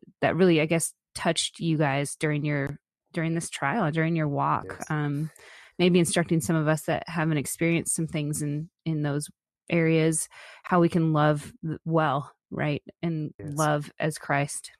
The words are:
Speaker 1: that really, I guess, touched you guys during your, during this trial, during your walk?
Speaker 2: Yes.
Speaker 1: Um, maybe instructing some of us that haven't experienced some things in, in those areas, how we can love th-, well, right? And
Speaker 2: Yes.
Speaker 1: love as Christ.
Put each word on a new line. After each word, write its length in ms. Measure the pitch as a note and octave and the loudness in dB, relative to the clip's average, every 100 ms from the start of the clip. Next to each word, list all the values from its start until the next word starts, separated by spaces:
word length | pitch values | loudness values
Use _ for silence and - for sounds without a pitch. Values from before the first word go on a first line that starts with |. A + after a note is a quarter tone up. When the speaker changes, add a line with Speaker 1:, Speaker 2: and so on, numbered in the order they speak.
| - - | -14 -2
Speaker 1:
that 160 | A3+ D#3+ | 0 4
really, 240 | F#3 D#3+ | 6 4
I 60 | D#3 | 2
guess, 260 | E3 - - _ | 0 -2 -10 _
touched 440 | - F3 E3 - - | -6 -2 -2 -4 -4
you 160 | E3 D#3 | -2 0
guys 380 | D3 C#3 C#3+ - | 0 0 -4 -4
during 280 | D#3 D3+ | -2 -2
your, 340 | D3 D3 C#3 D3 _ _ _ | -2 -2 -4 -8 _ _ _
during 220 | E3+ D#3+ | -4 -2
this 160 | E3 - | -2 -4
trial, 400 | - C#3 G#3 D#3+ | -4 -2 0 0
during 240 | D#3+ D#3+ | 0 0
your 140 | E3 D3+ | 0 0
walk? 360 | C#3+ C#3+ D3 - | 0 0 0 -4
Speaker 2:
Yes. 160 | - - | -10 -4
Speaker 1:
Um, 400 | D3+ D3 C#3+ D#3 - - - - - | -2 -2 -2 -6 -10 -20 -20 -10 0
maybe 220 | F3+ F3+ | 4 4
instructing 420 | E3+ F3 E3 E3 | 4 2 2 0
some 140 | - | 2
of 140 | D#3+ D3+ | 0 2
us 140 | D#3 | 0
that 260 | - D3+ - | 0 -4 -4
haven't 300 | E3 D#3+ D3+ | -4 0 -2
experienced 580 | - - E3 E3+ - - | -2 -2 0 0 0 -2
some 100 | D#3 | -2
things 360 | D#3+ D3 D3+ | -4 -4 -4
in, 260 | D3 D3 E3 _ | -4 -4 -8 _
in 180 | D#3+ D#3 | -4 -2
those 260 | D3 D3 D3+ _ _ _ - | -2 -2 -6 _ _ _ -2
areas, 580 | E3+ D#3+ D#3+ D#3+ D#3 - - - - | 0 4 4 4 0 -4 -12 -20 -12
how 160 | - F3+ | 0 4
we 80 | E3+ | 4
can 240 | F3 D#3+ | 4 4
love 400 | D3+ D3+ D3 - - D#3+ | 4 4 2 -4 -10 -8
th-, 140 | D3+ | -6
well, 480 | E3 D#3+ D#3 C3+ - _ - | -2 0 2 0 -4 _ -10
right? 320 | - D3 D3 - - | -4 -2 -4 -8 -8
And 320 | E3+ D#3 D3+ - | -4 -4 -6 -10
Speaker 2:
Yes. 160 | D3+ | -8
Speaker 1:
love 380 | C#3+ D3+ D3 D3 - | -2 0 0 -4 -4
as 200 | D#3+ - | -4 -4
Christ. 520 | - C#3+ C#3+ - - | -2 -2 -2 -6 -14